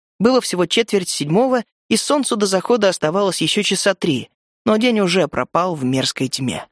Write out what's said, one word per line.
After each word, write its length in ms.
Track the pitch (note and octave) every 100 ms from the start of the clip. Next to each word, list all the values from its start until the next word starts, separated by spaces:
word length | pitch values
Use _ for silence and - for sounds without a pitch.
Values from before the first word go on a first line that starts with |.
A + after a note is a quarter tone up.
| _ _
было 200 | G#3+ C4
всего 260 | - F3+ F3
четверть 440 | - A3+ G3+ F3+
седьмого, 540 | - D3 F3+ C4 B3+ - _ _
и 80 | A3
солнцу 400 | - D4 B3 A3+
до 80 | G3+
захода 440 | F#3 - A#3+ G3
оставалось 520 | F3 D3+ F#3 G3+ -
ещё 220 | D#3+ G#3+
часа 300 | G3 G3 G3+
три, 360 | F#3+ F#3+ B2+ G2 _ _ _ -
но 120 | G#3+
день 240 | B3 A3
уже 260 | F#3 F#3 D3
пропал 480 | - B2+ E3 F#3 D#3
в 80 |
мерзкой 460 | B2+ C3 C3 - C3
тьме. 380 | - B2+ D#2+ -